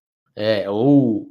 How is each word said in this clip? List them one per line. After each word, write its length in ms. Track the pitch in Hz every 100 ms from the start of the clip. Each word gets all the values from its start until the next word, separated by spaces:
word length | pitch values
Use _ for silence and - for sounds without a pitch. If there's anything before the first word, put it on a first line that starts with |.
| _ _ _
É, 340 | - 107 104 95
ou 580 | 104 135 143 123 104 -